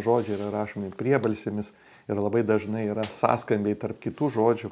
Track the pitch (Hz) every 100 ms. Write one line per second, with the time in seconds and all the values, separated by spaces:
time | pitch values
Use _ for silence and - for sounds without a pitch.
0 | 107 120 110 101 104 104 107 104 98 92
1 | 120 139 113 104 - 104 104 - - -
2 | - 104 101 117 107 107 104 110 107 104
3 | 107 - 117 120 - 110 104 104 113 113
4 | - - 147 113 113 113 101